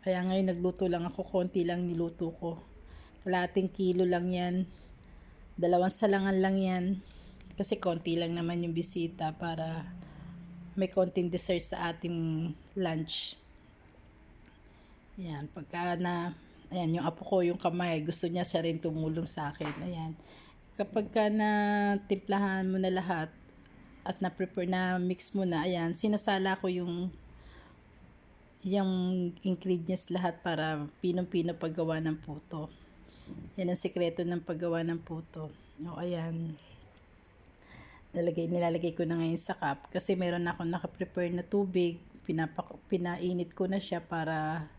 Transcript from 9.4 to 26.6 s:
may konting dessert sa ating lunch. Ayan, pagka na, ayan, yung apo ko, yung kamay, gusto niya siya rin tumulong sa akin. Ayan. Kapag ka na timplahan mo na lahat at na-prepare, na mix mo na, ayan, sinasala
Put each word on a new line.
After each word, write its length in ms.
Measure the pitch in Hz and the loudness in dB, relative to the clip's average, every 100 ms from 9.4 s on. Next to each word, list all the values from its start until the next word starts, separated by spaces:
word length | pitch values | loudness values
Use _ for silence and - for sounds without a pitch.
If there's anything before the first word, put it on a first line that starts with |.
| 170 165 160 165 175 180 - - - - - - - - | -4 -2 -4 -4 -8 -12 -14 -16 -14 -14 -14 -14 -8 -2
may 80 | 190 | 2
konting 400 | 190 180 185 175 | 4 2 2 0
dessert 480 | 175 - 175 165 180 | 0 0 0 0 -4
sa 160 | 175 | -4
ating 640 | 165 170 170 165 160 165 151 - | -2 -4 0 0 0 -2 -6 -10
lunch. 640 | - 180 160 160 - - - - - - - - - - - - - - - - - - - - - | -4 -2 0 -2 -4 -6 -10 -20 -20 -20 -20 -20 -20 -20 -20 -20 -20 -20 -20 -20 -20 -20 -20 -18 -10
Ayan, 240 | 175 147 151 | -8 -6 -8
pagka 440 | - 147 175 175 170 | -10 -8 -2 0 0
na, 400 | 175 175 175 160 - - - | 0 0 -2 -6 -16 -20 -8
ayan, 320 | 185 165 170 | -2 0 2
yung 60 | 170 | 0
apo 160 | 165 | -4
ko, 160 | - 190 | 2 4
yung 160 | 175 175 | 4 2
kamay, 480 | 180 175 175 160 | 0 2 0 0
gusto 240 | 151 165 170 | 0 -2 0
niya 160 | 175 | 0
siya 160 | 180 170 | 0 2
rin 160 | 165 160 | 2 0
tumulong 480 | 165 156 156 160 | -2 -2 -2 -2
sa 240 | 160 - 147 | -4 -4 -6
akin. 240 | 147 151 147 180 | -4 -6 -4 -6
Ayan. 240 | 170 160 160 - - - - - - | -4 -6 -8 -14 -20 -20 -20 -20 -6
Kapag 320 | - 233 202 | -2 0 0
ka 240 | 233 214 | 2 4
na 160 | 214 214 208 208 208 202 202 | 4 4 4 4 4 4 2
timplahan 640 | 202 196 - 196 202 190 190 | 2 -2 2 2 2 2 2
mo 80 | 190 | 2
na 160 | 190 | 2
lahat 400 | 185 180 170 160 - - - - - - - | 2 0 -2 -2 -6 -20 -20 -20 -20 -20 -12
at 160 | 196 185 | -8 -2
na-prepare, 480 | 185 - 185 - 175 | -2 -2 -4 0 0
na 320 | 185 185 185 | 2 2 2
mix 320 | 180 180 - | 0 -2 -2
mo 160 | 196 185 | 0 2
na, 160 | 165 | 2
ayan, 320 | 175 175 165 165 | 0 0 0 0
sinasala 640 | 214 208 - 196 190 190 | 2 2 2 2 2 2